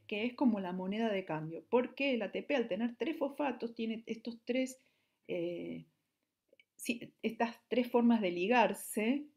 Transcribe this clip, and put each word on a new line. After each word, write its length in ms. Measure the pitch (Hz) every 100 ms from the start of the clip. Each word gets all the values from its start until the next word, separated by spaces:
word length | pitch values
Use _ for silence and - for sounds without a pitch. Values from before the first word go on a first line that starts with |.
| -
que 200 | 208 240
es 100 | 240
como 240 | 269 208
la 120 | 185
moneda 400 | 185 185 214 226
de 140 | 196 185
cambio, 400 | 156 156 165 -
porque 440 | 247 247 - 277
el 80 | 240
A 100 | 196
T 120 | 190
P, 120 | - 285
al 120 | 233
tener 280 | 185 240 240
tres 220 | 320 320
fosfatos, 560 | 277 285 294 240 233
tiene 300 | 233 226 220 -
estos 320 | 226 - 226 -
tres, 320 | 247 262 - _ _ _ _ -
eh, 580 | 180 170 170 170 165 160 _ _ _ _ _ _ _ _ -
sí, 360 | - 233 - _
estas 320 | 220 220 233 - _
tres 200 | 226 247
formas 320 | 240 240 226
de 80 | 190
ligarse, 960 | 175 185 247 202 208 - - 220 285 294